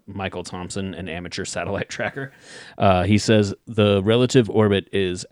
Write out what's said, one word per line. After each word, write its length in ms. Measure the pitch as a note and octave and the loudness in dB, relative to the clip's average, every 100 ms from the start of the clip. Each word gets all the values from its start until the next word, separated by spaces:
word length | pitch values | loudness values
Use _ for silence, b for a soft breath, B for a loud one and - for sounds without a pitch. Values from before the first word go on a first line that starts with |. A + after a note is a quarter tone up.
| - | -12
Michael 380 | G2 F#2+ F2+ | -10 -8 -8
Thompson, 500 | F2 F#2+ F2+ - F#2+ | -10 -10 -8 -6 -8
an 140 | E2 F2+ | -8 -10
amateur 360 | E2 F2 - | -10 -10 -8
satellite 440 | F#2 - F2 G2 - | -8 -6 -4 -4 -6
<laughs> 80 | - | -6
tracker. 340 | G#2+ - C#3 B B B B - | -6 -6 -12 B B B B 0
Uh, 240 | G2+ F#2 | 2 4
he 160 | F2+ G#2 | 4 2
says 340 | - A2 G2 - - | 4 4 4 -2 -6
the 340 | A2+ G#2 G2+ | 0 2 4
relative 440 | F#2+ A#2 B2 C3+ A2 | 2 2 4 4 4
orbit 400 | G#2+ G#2+ G2 - | 2 2 2 0
is 340 | G2 F#2+ F2+ - | -2 -2 -4 -6